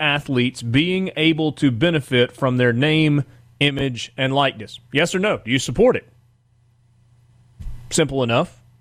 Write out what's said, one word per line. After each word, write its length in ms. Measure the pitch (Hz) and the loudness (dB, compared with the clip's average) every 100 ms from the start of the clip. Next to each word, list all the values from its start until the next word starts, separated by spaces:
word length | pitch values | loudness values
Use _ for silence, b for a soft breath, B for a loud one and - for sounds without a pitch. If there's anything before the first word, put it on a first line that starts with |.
athletes 600 | 151 143 147 127 123 - | 0 0 0 0 0 -2
being 480 | 117 127 175 185 185 - | -2 0 0 -2 -4 0
able 360 | 160 156 156 | 0 2 -2
to 180 | - 143 | 0 0
benefit 640 | 110 170 156 - 123 123 | 2 0 0 0 0 0
from 240 | - 131 127 | 0 -2 2
their 160 | 123 | 2
name, 520 | 117 151 156 156 147 b b b - | 2 2 2 2 2 b b b -2
image, 520 | 143 139 139 117 - - | -2 0 -4 -6 -10 -4
and 160 | 131 | -2
likeness? 460 | 135 135 107 101 - _ | 0 0 -2 -12 -18 _
Yes 220 | 135 170 | -2 -2
or 40 | 185 | -2
no? 200 | 208 135 | -2 -4
Do 60 | 110 | -2
you 80 | 131 | -4
support 380 | - 123 247 139 | -2 2 2 2
it? 120 | - _ _ _ _ _ _ _ _ _ _ _ _ _ _ - - - - | -6 _ _ _ _ _ _ _ _ _ _ _ _ _ _ -14 -14 -14 -4
Simple 320 | - 147 135 | -2 0 0
enough. 400 | 120 117 180 - _ _ | 0 0 -2 -8 _ _